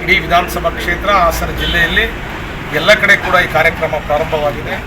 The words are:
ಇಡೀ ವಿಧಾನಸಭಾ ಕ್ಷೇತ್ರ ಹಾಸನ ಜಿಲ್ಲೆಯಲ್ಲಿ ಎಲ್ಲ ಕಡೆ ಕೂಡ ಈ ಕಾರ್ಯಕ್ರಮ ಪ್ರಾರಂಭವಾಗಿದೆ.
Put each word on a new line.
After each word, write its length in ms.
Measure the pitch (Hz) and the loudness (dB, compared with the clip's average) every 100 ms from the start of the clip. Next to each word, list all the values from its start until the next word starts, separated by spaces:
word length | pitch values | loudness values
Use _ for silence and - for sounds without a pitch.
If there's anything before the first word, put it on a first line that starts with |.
ಇಡೀ 120 | 1077 1077 1077 | 0 -2 2
ವಿಧಾನಸಭಾ 460 | 175 - 180 165 - | 2 2 -2 -2 -2
ಕ್ಷೇತ್ರ 280 | 170 170 185 202 | -4 -2 2 4
ಹಾಸನ 280 | 170 160 165 147 | 4 2 -2 -2
ಜಿಲ್ಲೆಯಲ್ಲಿ 420 | - 170 - 185 226 - - - - - - 147 | -2 2 2 2 0 -4 -8 -8 -8 -8 -4 -2
ಎಲ್ಲ 140 | 165 208 | 2 2
ಕಡೆ 140 | 202 196 - | 4 2 4
ಕೂಡ 100 | 180 175 | 0 2
ಈ 20 | 156 | 2
ಕಾರ್ಯಕ್ರಮ 360 | 160 160 160 151 139 | 2 2 -2 -2 0
ಪ್ರಾರಂಭವಾಗಿದೆ. 720 | 147 160 160 147 139 127 - | 0 0 0 0 -2 -6 -6